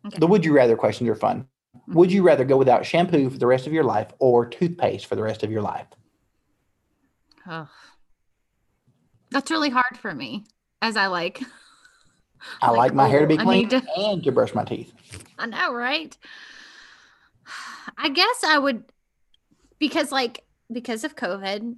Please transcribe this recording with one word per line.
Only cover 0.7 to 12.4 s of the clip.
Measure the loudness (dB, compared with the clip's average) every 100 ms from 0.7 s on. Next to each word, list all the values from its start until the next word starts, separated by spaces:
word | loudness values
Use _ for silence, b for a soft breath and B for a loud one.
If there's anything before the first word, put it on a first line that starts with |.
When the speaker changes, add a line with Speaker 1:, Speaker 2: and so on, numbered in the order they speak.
| 4
Speaker 2:
questions | 0 0 -2
are | 0
fun. | -2 -2 -8 _ _ _
Speaker 1:
Mm-hmm. | -2
Speaker 2:
Would | 4 4
you | 6
rather | 4 4 4
go | 4
without | 4 4 2
shampoo | 0 2 2 0
for | 0
the | 2
rest | 2 0
of |
your | 0
life | 0 0 -4 0
or | 4 4 2
toothpaste | -2 -4 0 -2 -4 -6
for | -6
the |
rest | -4 -4
of | -6
your | -4
life? | -4 -8 -12 _ _ _ _ _ _ _ _ _ _ _ _ _ _ _ -14
Speaker 1:
Ugh. | -14 -14 b b b _ _ _ _ _ _ _ _ _ _ _ _ -8
That's | -6 -4
really | -2 -2
hard | 0 -2 -4
for | -12
me, | -10 -10 -12 -14 _ _ -8
as | -4 0
I | 0
like, | -2 -4 -8 -16 b b b b b
<laughs> | b b _ _